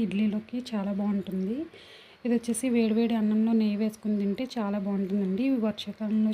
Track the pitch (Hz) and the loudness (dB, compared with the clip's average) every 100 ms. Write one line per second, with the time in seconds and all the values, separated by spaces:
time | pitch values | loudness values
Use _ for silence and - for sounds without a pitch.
0 | 220 196 214 208 - 247 247 214 196 202 | 0 2 0 0 -4 -8 -6 -4 -2 -2
1 | 208 202 185 185 190 254 330 - - - | 0 -2 -2 -4 -2 -4 -6 -12 -20 -20
2 | - - 240 233 233 226 262 233 220 220 | -20 -8 0 0 0 -2 2 2 4 4
3 | 233 226 214 214 226 226 214 208 220 214 | 2 2 2 2 4 4 2 2 -2 -2
4 | 214 208 196 196 254 240 202 208 196 196 | -2 0 0 -2 -4 -4 -2 -2 -2 -2
5 | 190 208 190 196 269 254 214 208 - - | 0 0 0 0 0 2 0 -2 -8 -8
6 | 214 214 220 | -2 2 2